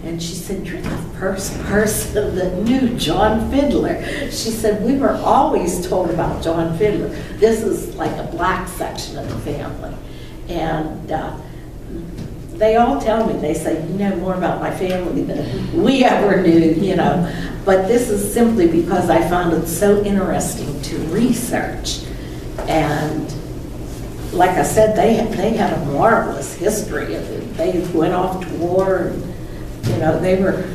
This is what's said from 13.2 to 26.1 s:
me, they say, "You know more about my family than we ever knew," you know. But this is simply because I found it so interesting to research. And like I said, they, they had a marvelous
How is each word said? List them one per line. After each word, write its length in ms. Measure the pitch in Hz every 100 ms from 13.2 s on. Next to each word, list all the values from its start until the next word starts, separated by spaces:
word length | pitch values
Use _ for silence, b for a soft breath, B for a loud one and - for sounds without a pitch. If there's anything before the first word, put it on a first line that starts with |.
me, 140 | 196 147
they 140 | 147
say, 280 | 160 160 160
"You 160 | 160 190
know 180 | 202 175
more 160 | -
about 260 | 180 - -
my 120 | 156
family 520 | - 185 185 175 -
than 580 | - - - 196 - -
we 220 | 220 269
ever 380 | 247 - 196 180
knew," 320 | 170 165 160
you 240 | - 190 175
know. 280 | 151 143 175 B B B
But 240 | 196 190 190
this 220 | 247 247
is 240 | 202 208
simply 340 | 240 226 226 165
because 420 | 165 - 190 175
I 120 | 170 170
found 240 | 175 175
it 140 | 156 -
so 360 | - 202 202
interesting 760 | 202 196 175 151 - - 147 -
to 160 | - - 160
research. 880 | 196 247 - - - - - - - B B B B B - -
And 640 | 160 147 151 151 156 - - - - - - - - - - -
like 180 | 175 180
I 120 | -
said, 340 | - 220 214 185
they, 280 | 226 226 - 185
they 140 | 208
had 200 | - 190
a 140 | -
marvelous 680 | 143 139 208